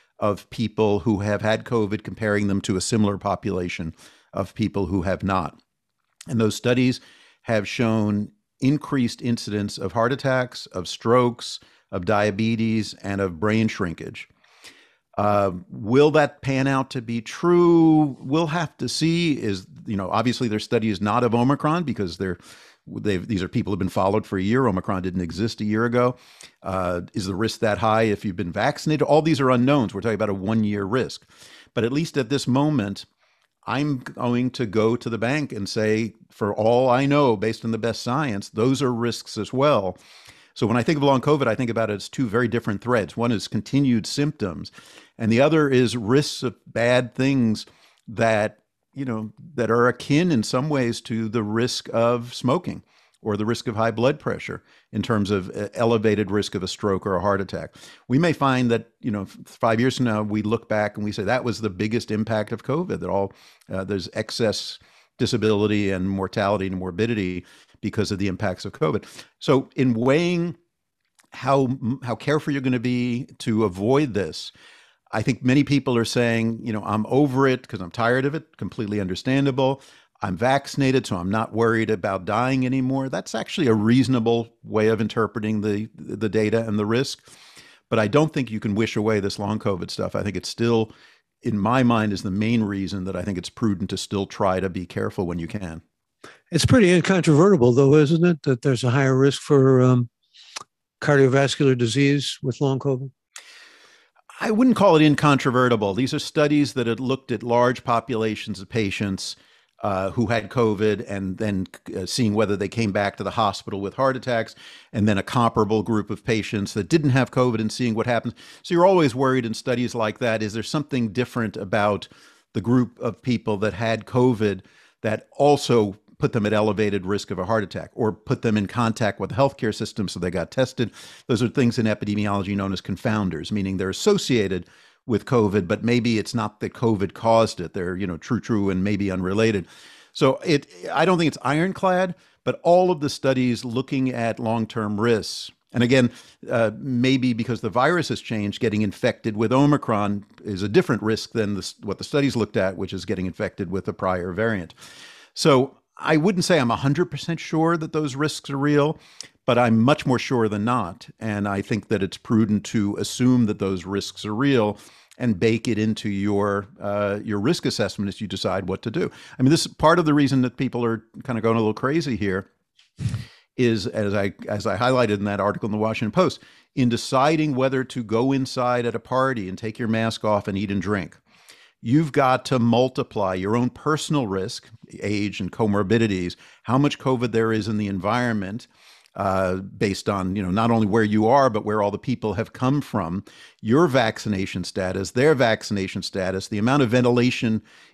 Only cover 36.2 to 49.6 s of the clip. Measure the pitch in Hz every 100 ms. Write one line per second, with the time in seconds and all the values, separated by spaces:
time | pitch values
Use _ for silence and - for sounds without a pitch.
36.2 | - - 104 - 110 120 131 123 139 147
37.2 | 139 104 110 110 117 113 117 110 120 135
38.2 | 143 101 - 113 123 127 123 117 117 -
39.2 | - 110 98 127 147 120 95 - - -
40.2 | - - _ - 107 120 117 147 143 131
41.2 | 147 151 123 104 120 110 110 101 - -
42.2 | 120 113 120 117 - 98 117 120 87 -
43.2 | 120 104 - 110 - 139 139 117 - -
44.2 | 147 - 98 80 - - - - - -
45.2 | 110 113 151 160 143 127 117 120 101 139
46.2 | 143 - 123 - - 110 120 123 120 -
47.2 | 131 135 113 104 - _ _ _ - 107
48.2 | 113 107 107 - _ _ _ 135 131 110
49.2 | 107 - - 120